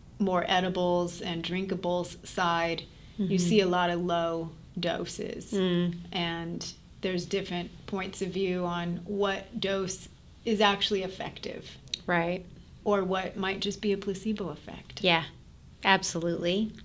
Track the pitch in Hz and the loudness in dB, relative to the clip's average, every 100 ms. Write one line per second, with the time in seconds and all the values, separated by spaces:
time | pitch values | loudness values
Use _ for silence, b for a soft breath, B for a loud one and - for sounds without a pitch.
0 | - - 196 180 - 185 185 180 180 175 | -12 -2 2 2 4 4 4 2 4 4
1 | 175 175 185 165 165 180 190 185 175 180 | 2 -2 -4 -4 -2 -2 -2 -2 0 0
2 | 175 - - - 175 170 170 165 - b | 0 -6 -6 0 2 2 2 -2 -6 b
3 | b b 190 185 175 208 185 180 175 175 | b b 2 4 6 6 6 4 4 2
4 | 175 170 165 165 165 - - - 170 - | 0 0 0 -2 -6 -10 -12 -6 -2 -2
5 | 175 - - - - 196 185 175 175 170 | -4 -6 -6 -8 -4 2 4 4 2 -2
6 | 175 190 170 165 165 170 - - - - | -6 -4 -2 -2 -4 -6 -8 -12 -18 -8
7 | 190 185 175 196 185 175 175 - - 196 | -4 -2 -2 -2 -2 -4 -6 -10 -8 -6
8 | 190 - 185 185 190 180 180 175 175 175 | -4 -4 -4 0 0 0 0 -2 -2 -4
9 | - 202 202 190 - 220 190 196 185 - | -4 0 2 0 -6 -4 -2 0 -2 -6
10 | - - - - - 208 208 196 - 202 | -10 -16 -20 -8 0 4 6 4 2 0
11 | 185 190 - - - - - - - - | -2 -6 -10 -8 -10 -10 -12 -16 -10 -8
12 | - 175 170 180 180 - - - 214 202 | 0 2 2 -2 -6 -18 -20 -6 2 2
13 | 180 185 190 220 190 196 202 196 214 196 | 2 0 -2 -2 -2 -2 -2 -2 0 0
14 | 202 190 220 214 180 - - - - - | 0 -4 -2 -2 -4 -8 -12 -16 -14 0
15 | 180 165 156 - - - - - - 190 | 4 4 2 -10 -20 -20 -20 -2 4 4
16 | 190 170 170 170 175 190 220 - | 4 -2 0 0 2 2 0 -4